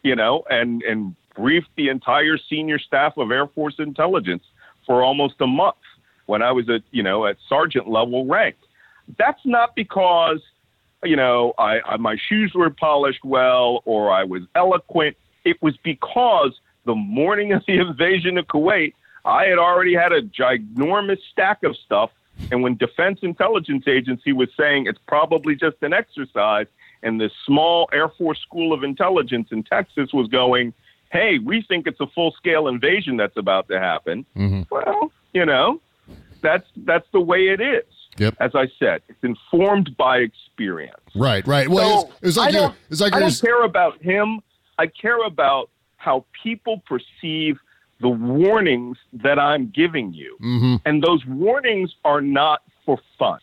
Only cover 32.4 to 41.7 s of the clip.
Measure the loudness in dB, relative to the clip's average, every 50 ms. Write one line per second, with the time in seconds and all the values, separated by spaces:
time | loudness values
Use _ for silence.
32.4 | -2 0 0 0 0 -2 -2 -2 0 0 0 0 -2 -4 -2 -2 -2 -2 _ -4
33.4 | -2 0 0 0 0 -2 -4 -2 -2 -2 -4 -4 _ -6 -8 -8 -10 _ _ -2
34.4 | -2 -2 -2 -2 -4 _ -6 -4 -2 -2 -2 -2 -2 -4 _ _ _ _ -2 0
35.4 | 0 2 2 2 2 0 0 -4 _ _ _ _ _ -20 -20 -20 -20 _ -18 -4
36.4 | 0 0 0 0 -2 _ _ -8 -2 0 0 0 -2 _ 0 0 2 2 2 2
37.4 | 2 2 2 0 -2 -2 -2 -2 -4 _ _ _ -20 _ -4 -2 -2 -2 0 -2
38.4 | -4 -2 0 0 -2 -2 -2 -2 0 0 0 -2 _ _ -12 _ -6 -6 -6 -6
39.4 | _ -2 2 2 4 4 2 2 0 -2 -2 0 0 2 2 2 0 -2 _ -16
40.4 | -20 _ _ -6 -6 -6 -6 -8 -10 -16 -20 -20 _ -10 _ -2 0 0 0 0
41.4 | 0 0 0 0 2 2